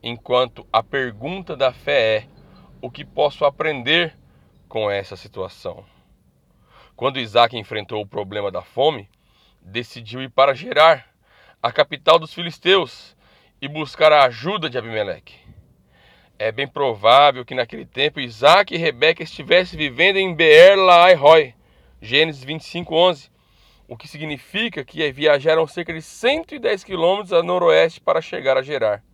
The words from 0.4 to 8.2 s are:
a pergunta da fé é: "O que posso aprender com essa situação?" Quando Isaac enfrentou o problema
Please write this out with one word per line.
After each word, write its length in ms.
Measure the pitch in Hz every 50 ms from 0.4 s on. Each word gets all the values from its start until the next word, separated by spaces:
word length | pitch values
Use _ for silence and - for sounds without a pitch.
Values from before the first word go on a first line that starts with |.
| 127 120 _ - - _
a 120 | - 113 110
pergunta 720 | _ - 139 131 123 110 104 117 151 180 196 180 - 160
da 180 | 131 135 127 120
fé 440 | - - 143 143 135 113 110 110
é: 100 | 107 113 - _ - - _ _ - - _ - -
"O 100 | - 123
que 120 | - 151 147
posso 400 | - _ 143 151 143 - - 151
aprender 720 | 143 139 - 156 156 147 131 117 135 156 170 175 160 _ _ _ _ _ _ _ _ _ _ _
com 240 | _ - 113 107 101
essa 240 | 101 98 92 - 101
situação?" 720 | - - 104 _ 104 95 92 - - - 95 80 - - _ _ _ _ _ _ _ _ _ _ _ _ _ _ _ _ _ _ _ _ _ _
Quando 240 | - 123 139 131 135
Isaac 360 | 120 107 98 117 117 117 123
enfrentou 440 | 117 101 - 113 107 101 - 120 107
o 60 | 101
problema 440 | 98 - 104